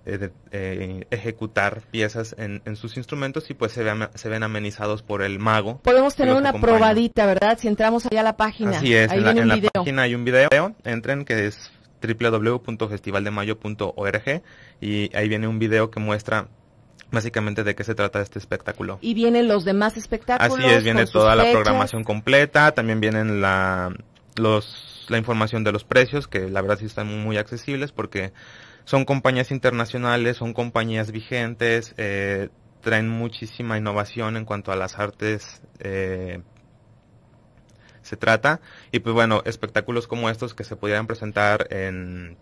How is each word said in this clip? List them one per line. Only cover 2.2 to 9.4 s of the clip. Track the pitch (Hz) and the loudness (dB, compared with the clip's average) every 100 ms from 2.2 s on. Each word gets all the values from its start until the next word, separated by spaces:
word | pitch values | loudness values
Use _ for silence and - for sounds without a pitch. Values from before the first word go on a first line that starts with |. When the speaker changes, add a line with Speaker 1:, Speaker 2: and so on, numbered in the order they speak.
| 110 - | -10 -10
Speaker 1:
en, | 107 101 - | -10 -10 -10
en | 107 | -10
sus | 117 131 | -10 -12
instrumentos | 123 147 135 156 156 | -10 -8 -6 -8 -10
y | |
pues | 123 113 | -6 -4
se | 120 | -2
vean, | 110 107 107 | -4 -2 -6
se | - 110 | -8 -8
ven | 110 | -4
amenizados | 110 107 104 104 104 107 | -4 -4 -6 -6 -6 -6
por | - 101 | -6 -4
el | 98 98 | -2 0
mago | 110 110 101 127 | 2 2 0 -2
Speaker 2:
Podemos | - 247 277 | 4 4 4
Speaker 1:
que | 277 | 2
Speaker 2:
tener | 254 | 2
Speaker 1:
los | 262 | 4
Speaker 2:
una | 277 | 2
Speaker 1:
acompaña. | 214 233 226 | 2 4 6
Speaker 2:
probadita, | 220 220 233 - 202 | 6 4 2 2 2
¿verdad? | 190 208 233 | 4 2 2
Si | 226 | 0
entramos | 208 220 233 240 | 2 2 0 0
allá | 220 | 0
a | |
la | 220 220 | 0 0
página. | 214 214 208 170 | -4 -2 -2 0
Speaker 1:
Así | 135 | 4
es, | 113 110 | 4 4
Speaker 2:
Ahí | 190 | 4
Speaker 1:
en | |
la, | 110 | 4
Speaker 2:
viene | 113 | 4